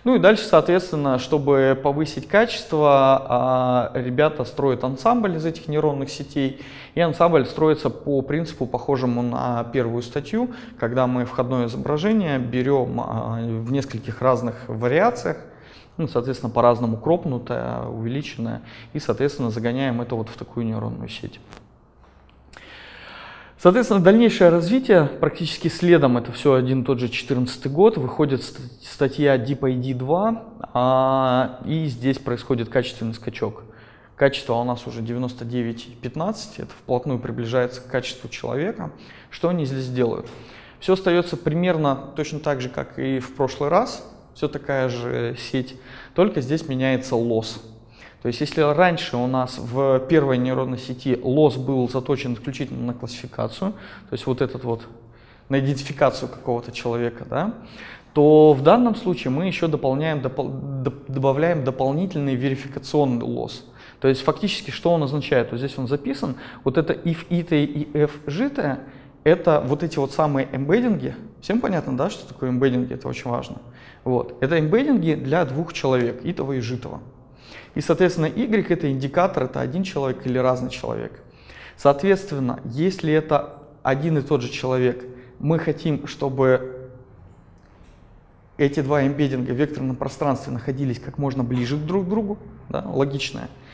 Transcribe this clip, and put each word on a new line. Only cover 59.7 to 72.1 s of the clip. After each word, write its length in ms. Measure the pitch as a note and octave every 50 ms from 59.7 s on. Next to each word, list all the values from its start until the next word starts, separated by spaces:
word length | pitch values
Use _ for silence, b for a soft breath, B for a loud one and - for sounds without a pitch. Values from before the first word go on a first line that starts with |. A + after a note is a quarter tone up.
| D3+ - - C3+ C3 C#3+ D#3 D#3+ D#3 C#3+
допол-, 280 | B2+ B2+ - - C3 C3
доп-, 600 | C3+ C3 C3+ C#3 C#3 C3+ B2+ C3 C3 - - -
добавляем 540 | C3 C3+ C3 C#3 C3+ C#3+ D#3+ E3+ F3 D#3 B2
дополнительный 720 | C3 C3 - C3 C3+ C#3 D#3+ F#3+ F#3 - D3+ C#3+ C#3 C3
верификационный 920 | A#2+ C3 C#3 C3+ C3+ C#3 C3 - - - - - D3 C#3+ C3 A#2+ A#2 A2+
лосс. 400 | B2 A#2+ B2 A#2+ - - - - B B B B B B -
То 80 | -
есть 160 | C3+ C3 C3 -
фактически 480 | - - - G#3+ G3 - - - -
что 220 | - - - E3+ E3+
он 100 | D#3+ D3
означает? 480 | C3 D3+ D3 - - D3+ B2 A2+ -
Вот 60 | A#2+
здесь 200 | A#2 C#3 C3+ -
он 100 | C#3+ B2+
записан, 480 | A#2+ C#3+ - - - C3+ - - C#3+ B2 B B B B B -
вот 140 | C#3 B2+
это 160 | E3 D3+ - D3
if 320 | - - E3+ E3 - - -
итое 360 | F3+ F3 D#3+ - D#3+ D3 D3
и 240 | D3 - D3+ D3+ - -
f 260 | D3+ D3+ D3 - - -
житое — 540 | D3 C#3+ F#3 C4 C#4+ C#4+ C#4 F3 C#3+ C3 - B B B B B B B - -
это 360 | D3+ F3 F3+ - F3 D3+ - -
вот 160 | B2+ D3 D3 E3+
эти 160 | D#3 - D3+
вот 140 | C3+ C3+ -
самые 340 | - D#3 D3 C#3 C3+ C3+ C3+
эмбеддинги. 640 | - C3 C#3 C#3+ F#3 A#3+ B3 A#3+ G3+ C#3 B2+ C3 - - - - - -
Всем 180 | - - G3+ A#3+
понятно, 380 | - - F#3 - - C#3+ C3
да, 120 | B2 D3+
что 160 | G3+